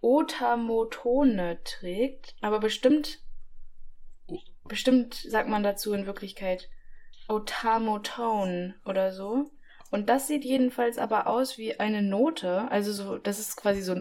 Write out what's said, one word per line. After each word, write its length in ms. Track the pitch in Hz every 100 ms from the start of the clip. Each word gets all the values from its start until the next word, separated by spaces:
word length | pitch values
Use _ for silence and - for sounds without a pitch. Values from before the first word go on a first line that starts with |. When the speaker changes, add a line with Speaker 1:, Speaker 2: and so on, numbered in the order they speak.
Speaker 1:
Otamotone 1600 | 233 285 320 - 240 240 226 226 226 - 240 254 277 208 175 170
trägt, 720 | - - 180 185 269 - - -
aber 180 | 214 214
bestimmt, 600 | 214 - 254 302 294 - - - - - - - - - - - -
Speaker 2:
O- 120 | - - - -
Speaker 1:
bestimmt 500 | 208 - 254 233 -
sagt 340 | - 220 -
man 140 | 214
dazu 300 | 202 202 214
in 120 | 202 196
Wirklichkeit 640 | 196 196 - 196 185 - - - - - - -
Otamotone 1500 | 214 208 - 233 226 226 208 208 - 233 214 190 180 180 196 -
oder 260 | 190 190
so. 380 | 190 196 240 294 - - - -
Und 180 | 202 208
das 180 | 262 269
sieht 160 | 294
jedenfalls 540 | 247 262 254 247 240 233
aber 300 | 214 214 -
aus 320 | 220 262 -
wie 200 | 220 -
eine 220 | 214 208
Note, 680 | 202 196 285 320 185 180 247
also 200 | 202 202
so, 260 | 202 196 180
das 180 | 208 202
ist 180 | - -
quasi 260 | 202 202
so, 120 | 185 180